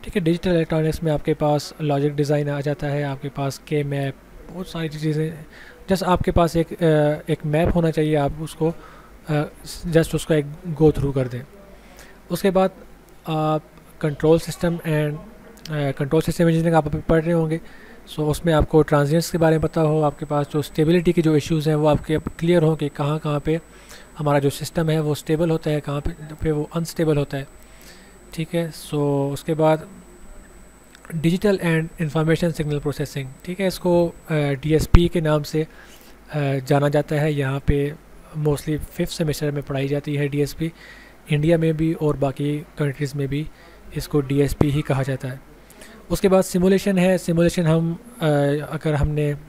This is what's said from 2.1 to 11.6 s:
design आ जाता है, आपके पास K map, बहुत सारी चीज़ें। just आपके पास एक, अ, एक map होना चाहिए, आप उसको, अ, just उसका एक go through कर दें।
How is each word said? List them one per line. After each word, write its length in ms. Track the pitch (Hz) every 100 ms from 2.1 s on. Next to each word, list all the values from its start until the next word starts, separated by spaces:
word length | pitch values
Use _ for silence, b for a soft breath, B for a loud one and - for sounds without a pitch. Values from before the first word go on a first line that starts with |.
| 143
design 340 | 143 147 143
आ 120 | 143
जाता 260 | 143 143 147
है, 160 | 143
आपके 260 | 143 139 143
पास 320 | - 139 - -
K 160 | 147
map, 320 | 143 143 135 - - - -
बहुत 140 | 170 185
सारी 220 | 170 160
चीज़ें। 560 | 151 156 151 156 165 - B B B -
just 160 | 190
आपके 280 | 180 175 -
पास 240 | 180 170 165
एक, 180 | 160
अ, 580 | - 165 151 147 151 -
एक 140 | 151 156
map 300 | 151 170 170
होना 160 | 165
चाहिए, 240 | 156 156 151
आप 180 | 143 151
उसको, 320 | 156 - 160 165 B B B - -
अ, 140 | 151 156 - - - 180
just 280 | 160 156 156
उसका 200 | - 156
एक 100 | 143 151 180 147
go 100 | 156
through 240 | - 139 135
कर 120 | 127
दें। 140 | 123 131 -